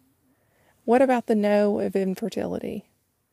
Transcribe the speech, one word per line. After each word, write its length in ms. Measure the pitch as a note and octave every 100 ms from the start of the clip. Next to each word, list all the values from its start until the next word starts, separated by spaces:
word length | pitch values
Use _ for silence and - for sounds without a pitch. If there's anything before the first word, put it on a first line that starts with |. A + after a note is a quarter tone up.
| _ _ _ _ _ _ _ _ -
What 160 | A#3+
about 260 | C4+ B3 -
the 80 | A3
no 460 | G3+ G#3 G#3 G#3+
of 140 | G3+ G3
infertility, 880 | F#3+ F#3 A3+ - F3+ F3 - G#3 - _ _ _ _